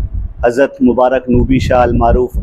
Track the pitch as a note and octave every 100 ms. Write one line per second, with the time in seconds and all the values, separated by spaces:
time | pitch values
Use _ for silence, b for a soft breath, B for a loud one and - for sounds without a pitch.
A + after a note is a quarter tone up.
0 | - - - - B2 A#2+ C3+ - B2+ A#2
1 | B2+ C3 B2+ A#2+ B2 C3 - B2+ A#2+ A#2+
2 | A#2 A#2+ B2 -